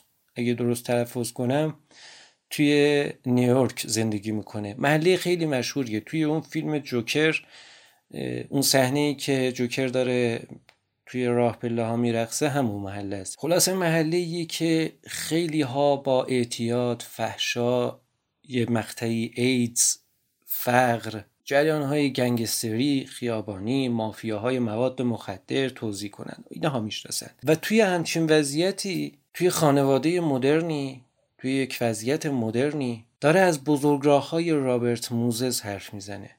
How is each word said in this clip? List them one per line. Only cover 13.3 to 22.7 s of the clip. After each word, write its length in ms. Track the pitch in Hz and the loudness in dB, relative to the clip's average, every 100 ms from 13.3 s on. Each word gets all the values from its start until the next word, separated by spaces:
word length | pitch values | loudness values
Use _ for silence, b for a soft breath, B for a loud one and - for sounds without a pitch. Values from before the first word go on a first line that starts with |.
| - | -8
خلاصه 340 | 147 170 180 | 0 2 2
محله‌ایه 720 | 190 170 165 156 175 175 170 165 | 2 2 2 2 0 -2 -4 -6
که 480 | - 165 160 156 - - | -2 0 2 0 -6 -12
خیلی‌ها 880 | - - 160 170 151 131 135 143 139 | -10 -2 -2 0 0 0 2 2 2
با 280 | 143 127 | 2 0
اعتیاد، 800 | 127 127 120 - 117 120 123 120 - | 2 0 0 -2 -2 0 0 -2 -8
فحشا، 920 | - 113 - - 123 120 123 123 - _ _ _ _ | -6 -6 -4 -4 0 2 2 0 -6 _ _ _ _
یه 280 | - 123 113 | -6 -2 0
مقطعی 600 | 113 107 - 117 113 117 123 | 0 -2 -6 -2 -2 -4 0
ایدز، 600 | 127 127 120 120 - - _ _ _ _ - | 0 2 0 2 0 0 _ _ _ _ -12
فقر، 760 | - - 123 127 113 107 107 - _ | -4 2 4 4 2 -4 -10 -12 _
جریان‌های 680 | - 139 156 156 139 147 143 | 0 2 4 2 0 0 0
گنگستری، 920 | 127 123 120 110 - 117 | 2 2 2 0 -2 -2